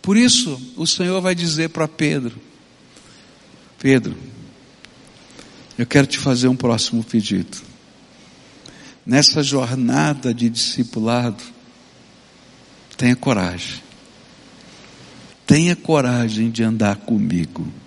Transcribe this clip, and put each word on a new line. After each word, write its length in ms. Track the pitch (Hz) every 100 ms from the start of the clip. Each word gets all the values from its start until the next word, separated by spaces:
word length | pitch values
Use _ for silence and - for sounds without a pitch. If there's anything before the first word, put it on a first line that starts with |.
Por 160 | - 208
isso, 420 | 247 - 170 131 127 -
o 100 | 165
Senhor 320 | - 180 185
vai 120 | 185
dizer 360 | 175 170 156 160
pra 180 | 160 156
Pedro, 500 | - 151 151 120 110 - - - - - - - - - - - - - -
"Pedro, 360 | 135 131 107 - - - - - - - - - - - - - - - - -
eu 80 | 120
quero 200 | 143 139
te 120 | -
fazer 280 | 139 123 127
um 100 | 127
próximo 460 | 123 117 - 117
pedido. 540 | 110 113 101 95 90 - - - - - - - - - - - - - - - -
Nessa 360 | 131 143 156
jornada 920 | 139 139 120 131 120 135 151 139 127
de 160 | 117 117
discipulado, 920 | 117 - - 117 113 110 120 123 98 - - - - - - - - - - - - - - - -
tenha 180 | 123 123
coragem. 640 | 143 107 90 87 - - - - - - - - - - - - - - - - - - -
Tenha 280 | 147 170
coragem 760 | 170 - 156 123 123 117 110 113
de 120 | 113
andar 340 | 113 110 104 101
comigo. 680 | - 110 - 87 78 - - -